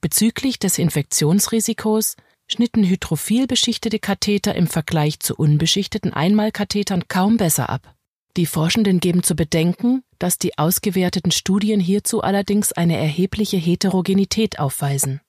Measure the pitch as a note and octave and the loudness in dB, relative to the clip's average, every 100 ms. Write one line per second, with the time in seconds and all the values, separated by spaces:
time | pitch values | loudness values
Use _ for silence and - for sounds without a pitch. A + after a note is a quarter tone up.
0 | E3 - A3 - C4+ B3 G3 - E3+ D3+ | -2 2 0 0 -4 -2 -2 0 0 0
1 | C#3+ - D3 F#3+ - A3+ G#3 A3 A3 G#3+ | -2 0 2 2 2 0 -2 -2 0 0
2 | G#3+ - _ _ _ - A#3+ - F#3+ F#3 | 0 -6 _ _ _ -2 0 2 2 2
3 | - D#3 - A3+ C4 B3 - A3+ A3+ G#3+ | 0 -4 0 0 2 0 0 -2 -2 -4
4 | - G3 - G3+ G#3 - E3+ - D3+ E3+ | -2 -2 0 0 0 0 0 0 -2 0
5 | D3+ D#3 - - D#3 D3 D#3+ - G3 G#3+ | 0 -2 -6 0 2 4 2 0 -2 -4
6 | F3+ - D#3+ G#3 G#3+ - G#3 G#3 G3+ F#3+ | -4 0 2 2 2 -2 -4 -2 -2 -2
7 | - F#3 F#3+ A3+ E3+ D3+ B2+ B2+ - _ | -2 0 2 2 2 0 -2 -6 -8 _
8 | _ _ _ - E3+ - D#3+ A#3 G3+ F3+ | _ _ _ -2 -2 0 0 2 2 2
9 | F3+ F3 - D#3+ D#3+ E3+ E3 F3 A#3+ C4 | 2 2 0 -2 0 0 0 0 0 0
10 | - _ F3+ - F3+ - D3+ F#3 G#3+ F#3 | -4 _ -4 -2 -4 0 0 0 -2 0
11 | F3+ F3 F3 - - G3 G#3 G#3+ F3 G3+ | 0 0 -2 -2 0 0 2 0 2 0
12 | - A3 - G3 G3 G3+ G#3 - E3+ D#3+ | 0 -2 0 -2 0 0 0 0 0 2
13 | D#3 D3+ F#3+ - G#3 G3 E3 F3+ G3 F#3 | 0 0 -2 0 -2 -2 0 0 2 0
14 | F3 G3 G3 - A3 - C#3+ - C#3+ C#3 | 0 0 0 0 -2 -2 -4 -2 -4 -2
15 | C3 C#3 | -2 -6